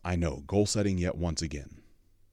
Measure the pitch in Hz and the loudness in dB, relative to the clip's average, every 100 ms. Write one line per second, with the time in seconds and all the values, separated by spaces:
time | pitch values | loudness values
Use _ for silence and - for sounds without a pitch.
0 | 87 90 80 65 71 98 104 107 101 90 | 0 0 0 -2 0 2 2 2 2 2
1 | 87 78 87 76 80 71 69 - - - | 0 0 -2 -2 -4 -6 -10 -16 -20 -20
2 | _ _ - | _ _ -20